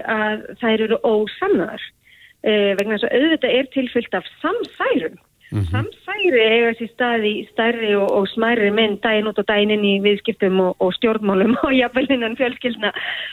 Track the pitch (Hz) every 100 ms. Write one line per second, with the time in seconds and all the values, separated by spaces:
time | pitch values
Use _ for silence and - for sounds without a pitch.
0 | - 220 214 214 - - 233 220 220 220
1 | 233 214 214 - 392 302 - - - _
2 | _ _ - _ 220 214 202 196 202 208
3 | 233 240 311 320 247 247 269 269 247 247
4 | 220 190 - - 311 466 392 - 440 370
5 | 160 - _ _ - 104 87 - 415 -
6 | - 427 392 254 220 226 233 226 226 -
7 | 247 233 214 214 - - 226 233 220 202
8 | 196 208 196 - 226 240 202 208 220 196
9 | 233 214 214 208 202 208 208 214 202 196
10 | 202 202 - 208 196 190 185 - 190 -
11 | 226 220 208 190 196 254 302 262 240 247
12 | 269 262 226 233 247 247 247 220 208 -
13 | - - -